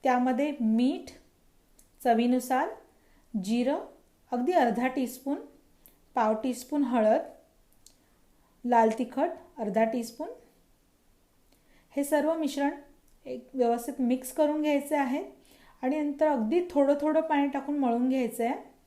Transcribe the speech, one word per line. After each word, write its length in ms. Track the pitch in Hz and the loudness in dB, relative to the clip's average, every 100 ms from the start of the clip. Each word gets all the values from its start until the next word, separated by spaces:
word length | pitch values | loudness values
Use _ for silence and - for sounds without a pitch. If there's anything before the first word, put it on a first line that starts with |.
त्यामध्ये 500 | 262 247 247 247 294 285 | 2 2 2 2 -2 0
मीठ 500 | 220 220 247 359 - - _ _ _ _ _ _ _ _ | 0 2 2 0 -10 -20 _ _ _ _ _ _ _ _
चवीनुसार, 680 | 254 226 240 254 247 262 277 - _ _ _ _ _ 214 | 0 2 2 0 0 -2 -2 -6 _ _ _ _ _ -8
जिरं 420 | 185 233 247 302 - - _ _ _ | -2 0 0 -2 -6 -20 _ _ _
अगदी 200 | 247 254 | -4 2
अर्धा 360 | 359 240 214 254 | 4 4 2 -2
टीस्पून, 500 | 262 240 - - 302 - - _ _ - _ _ | -2 -4 -6 -8 -8 -8 -20 _ _ -20 _ _
पाव 200 | - 220 | -2 0
टीस्पून 500 | 220 262 247 - 294 | 0 -2 -6 -4 -2
हळद, 380 | 262 240 214 269 - - _ _ _ _ - _ _ _ _ _ _ _ 240 | 0 2 4 2 0 -16 _ _ _ _ -20 _ _ _ _ _ _ _ 2
लाल 240 | 240 220 220 | 4 4 2
तिखट 300 | 240 - 339 339 - - | -4 -2 -4 -4 -16 -10
अर्धा 260 | 214 202 | -4 0
टीस्पून, 460 | 226 240 226 - 339 494 - _ _ _ _ _ _ _ _ _ _ _ _ _ _ | 0 0 -8 -10 -14 -14 -20 _ _ _ _ _ _ _ _ _ _ _ _ _ _
हे 140 | - | -6
सर्व 300 | 285 302 294 | 0 2 2
मिश्रण 420 | 330 302 - 285 285 - _ _ _ 269 | 0 -2 0 -2 -2 -16 _ _ _ -14
एक 240 | 254 - | -14 -12
व्यवस्थित 400 | 262 240 233 240 277 | 0 0 0 -4 -2
मिक्स 340 | 247 254 - | 0 0 -4
करून 280 | - 302 302 | 0 0 2
घ्यायचे 340 | 302 285 285 302 | 0 0 0 -2
आहे 300 | 269 277 381 - _ - - _ | 0 -2 -6 -14 _ -20 -20 _
आणि 180 | 262 302 | -4 -2
नंतर 280 | 294 285 311 | -2 0 2
अगदी 340 | 277 220 339 359 | 2 2 0 0
थोडं 240 | 285 277 285 | 2 2 2
थोडं 200 | 302 311 | 2 0
पाणी 260 | 320 294 285 | 2 0 0
टाकून 300 | 277 277 294 | -2 -4 -2
मळून 320 | 262 233 254 | 0 0 0
घ्यायचं 360 | 262 233 - 233 | 0 -2 -2 -4
आहे. 320 | 302 - _ | -4 -10 _